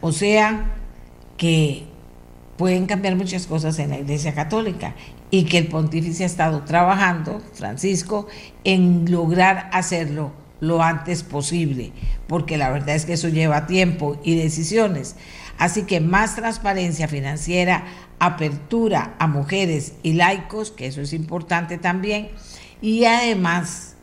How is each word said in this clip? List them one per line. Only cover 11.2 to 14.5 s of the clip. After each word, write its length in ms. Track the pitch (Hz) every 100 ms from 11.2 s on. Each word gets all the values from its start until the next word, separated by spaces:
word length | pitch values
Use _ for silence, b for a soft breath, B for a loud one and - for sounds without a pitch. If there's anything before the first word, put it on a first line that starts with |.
posible, 720 | - 143 143 175 160 131 113 - B B -
porque 300 | 170 - 156
la 140 | 135
verdad 240 | 135 143
es 100 | 151
que 80 | 156
eso 160 | 170 175
lleva 380 | 160 160 151 156
tiempo 520 | 180 185 160 143 143
y 100 | 160
decisiones. 800 | 165 160